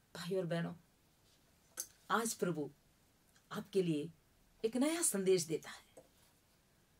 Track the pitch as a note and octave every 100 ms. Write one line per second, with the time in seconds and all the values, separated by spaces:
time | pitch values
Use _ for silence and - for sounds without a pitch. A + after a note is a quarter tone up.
0 | _ - E3+ F#3+ F3 E3+ E3+ F3 _ _
1 | _ _ _ _ _ _ _ - - -
2 | - G3+ A3+ - F#3 D#3+ C#3+ - _ _
3 | _ _ _ _ - F#3+ - G3 F3 D3+
4 | E3 - _ _ _ _ A3+ A#3+ C#4+ E4
5 | E4 G3+ F#3+ F#3 D#3+ D#3 - - - -
6 | - _ _ _ _ _ _ _ _ _